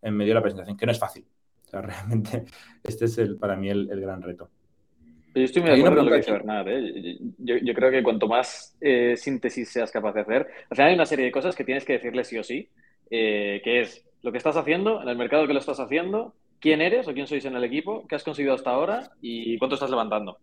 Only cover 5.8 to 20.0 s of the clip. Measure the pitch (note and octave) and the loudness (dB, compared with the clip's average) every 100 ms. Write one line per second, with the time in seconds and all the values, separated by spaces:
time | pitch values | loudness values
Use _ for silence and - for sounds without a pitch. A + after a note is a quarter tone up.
5.8 | B2+ D3 C3 A#2 - G#2 G#2 G#2+ F#2+ B2+ | 8 8 6 4 4 -2 -2 -4 -2 -2
6.8 | A2+ - F2 - - - A#2+ A#2+ B2 A#2 | -4 -6 -10 -10 -12 -10 -2 0 0 4
7.8 | B2+ C3 A#2 A2+ G#2+ A#2 B2+ - - _ | 4 4 2 2 2 2 0 -6 -18 _
8.8 | D3 B2+ A#2+ A#2+ - C3 A#2+ B2+ A2+ - | 2 4 4 0 -2 -4 -4 -4 -6 -4
9.8 | A2+ A2+ G#2 G#2 G#2 A#2 - - - A#2 | -2 -2 -2 -2 0 0 -2 -10 -10 4
10.8 | C#3+ F3 D#3+ C#3+ B2+ C#3 E3+ - B2+ C3 | 4 6 2 2 0 0 -4 -6 -4 -4
11.8 | - B2+ A#2+ A#2 A#2 A2+ G#2+ B2+ G#3+ _ | -2 -2 -2 -6 -6 -6 -6 -8 -10 _
12.8 | _ _ _ A2+ A2 G#2 G2+ G2+ A#2 A#2+ | _ _ _ 0 2 2 -2 -4 0 0
13.8 | A2 - _ _ B2 A#2+ D#3 D3+ C#3+ E3 | 0 -6 _ _ -8 -2 0 0 0 0
14.8 | G3+ A3 B2+ A#2+ A#2+ D3 D3+ C#3+ C3+ C#3 | 2 -2 -2 -4 2 2 2 0 -2 -6
15.8 | A#2+ D3 F3 G#3 A#3 _ _ _ D#3 D#3 | -2 -2 -2 -4 -6 _ _ _ 2 4
16.8 | E3+ A#3 A#3+ C3 C#3 D3 C3+ B2+ A#2+ C#3 | 4 2 0 -6 -4 -4 -4 -4 -2 -4
17.8 | E3+ A3 - D3 - D3 C#3 B2+ C3 B2 | -6 -10 -6 -8 -6 -4 0 0 0 0
18.8 | E3 A3 C4 _ A#2+ A#2 A2+ A#2 C3 C3+ | 0 -2 -6 _ -10 -6 -4 -2 0 -2
19.8 | C3+ B2+ | 0 0